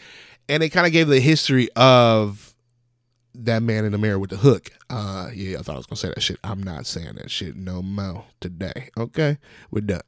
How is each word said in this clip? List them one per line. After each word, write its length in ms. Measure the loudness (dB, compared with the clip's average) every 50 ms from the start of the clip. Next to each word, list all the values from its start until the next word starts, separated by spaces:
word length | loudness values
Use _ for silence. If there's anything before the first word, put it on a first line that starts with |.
| -20 -20 -20 -20 -20 -20 -20 _ _ -4
And 120 | -2 0
it 80 | 0 0
kinda 200 | 2 2 2 4
gave 180 | 4 4 4 6
the 120 | 4 4
history 500 | 6 6 4 4 2 2 2 2 2 2 4
of 800 | 6 6 8 8 8 8 6 6 4 2 0 -4 -10 -16 -20 _ _ _ _ _ _ _ _ _ _ _ _ _ _ _ _ _ -8
that 220 | -4 -2 0 0
man 240 | 0 0 0 0 0
in 60 | 0
the 60 | 0 0
mirror 200 | 0 0 0 0
with 140 | -2 -4
the 60 | -2 4
hook. 340 | 6 6 6 4 0 -12 _ _ _ -12
Uh, 400 | -10 -8 -8 -8 -8 -8 -10 -10 -10
yeah, 260 | -10 -8 -8 -8 -8
I 20 |
thought 140 | -8 -10 -10
I 20 | -10
was 80 | -10
gonna 120 | -12 -10 -8
say 120 | -8 -6
that 120 | -6 -4
shit. 180 | -6 -6 -6 -8 -8
I'm 200 | -10 -8 -8 -8
not 220 | -8 -8 -10 -10
saying 300 | -10 -10 -10 -10 -12 -14
that 140 | -14 -12 -10
shit 260 | -8 -8 -8 -10 -10
no 260 | -12 -10 -8 -8 -8
more 440 | -8 -6 -6 -6 -6 -6 -8 -10 -14 _ _ -14
today. 500 | -14 -12 -10 -10 -10 -10 -10 -12 -14 -12 -8 -8
Okay, 400 | -8 -6 -2 -2 0 0 0 -2 _ _ -20 -20 -14 -8
we're 120 | -6 -6
done. 200 | -2 -2 -4 -4 -6